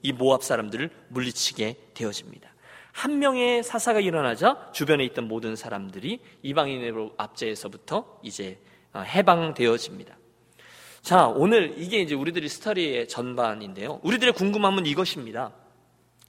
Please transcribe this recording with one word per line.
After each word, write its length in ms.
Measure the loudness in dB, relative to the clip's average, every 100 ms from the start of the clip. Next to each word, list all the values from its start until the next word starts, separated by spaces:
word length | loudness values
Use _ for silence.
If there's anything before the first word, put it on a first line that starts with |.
이 100 | -6
모압 300 | 2 4 4
사람들을 480 | 2 -2 -2 -6 -8 -10 -10
물리치게 680 | -6 -6 -4 -4 -2 -6 -6 _
되어집니다. 540 | -8 -8 -8 -14 -20 -20 _ -20 -20 -16
한 260 | -6 -2 2
명의 440 | 2 2 2 2
사사가 380 | 0 -2 2 2
일어나자 720 | 2 2 0 2 2 2 -4
주변에 320 | -2 2 2
있던 240 | 2 -4 -4
모든 280 | -4 -6 -8
사람들이 640 | -8 -8 -8 -10 -8 -8 -12 _
이방인으로 720 | -2 0 0 -2 -6 -6 -8 -8
압제에서부터 1000 | -10 -6 -6 -6 -10 -14 -6 -6 -6 -14
이제, 360 | -14 -10 -10 -12 _ _ _
어, 80 | -10
해방되어집니다. 1160 | 0 4 6 6 2 2 4 4 -2 -14 -18 -20 _ _ _ _ -20 -20 -20 -14
자, 240 | 4 6 6
오늘 480 | 4 4 4 4 -2
이게 240 | -2 -2
이제 140 | 0
우리들의 340 | -2 -2 -4 -6
스터디의 600 | -6 -4 -2 -2 -2 -4
전반인데요. 920 | -6 -4 -2 -2 -2 -10 -10 -10 -6
우리들의 300 | -2 2 2
궁금함은 540 | 2 0 2 2 2 0
이것입니다. 680 | 0 -2 -4 -8 -8 -8 -10 _ _ _ _ _ _